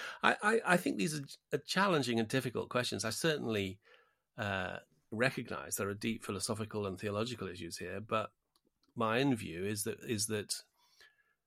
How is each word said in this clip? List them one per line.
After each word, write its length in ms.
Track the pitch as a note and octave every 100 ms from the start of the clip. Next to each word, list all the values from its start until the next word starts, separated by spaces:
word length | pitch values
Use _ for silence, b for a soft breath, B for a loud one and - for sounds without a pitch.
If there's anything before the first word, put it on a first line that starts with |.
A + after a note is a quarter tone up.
| B B
I, 140 | - -
I, 180 | G#3 A3+ -
I 100 | F3+
think 200 | - -
these 220 | F3+ D3+
are, 380 | C#3 - _ C#3+
are 60 | -
challenging 520 | F#3 G3 D#3+ B2 A2+
and 100 | A2+
difficult 400 | C3+ C3 A2 -
questions. 360 | B2 A#2+ A2
I 60 | A2
certainly, 680 | - E3 D3 A#2+ G#2+ G2 F#2 b b b b b -
uh, 380 | G#2 F#2+ F#2 F#2 - _ -
recognize 640 | G#2+ B2+ C#3 A#2 F2+ C#2+ -
there 120 | G2+
are 60 |
deep 300 | G2+ A#2 A2+
philosophical 600 | - G2+ - A2 G#2+ G#2+ G2+
and 120 | F#2+
theological 500 | G#2+ G2+ A#2 A#2 F#2+
issues 280 | F2+ E2+ -
here, 240 | F2+ F#2+
but 300 | A2 A2+ - _ _ _ _ _ _
my 260 | - A2 A2+
own 140 | C#3+
view 300 | A#2+ F#2 E2
is 200 | G2 G#2+
that, 140 | A2+ - -
is 200 | G#2+ G2+
that 360 | G#2+ F#2 - - _ b b b b b b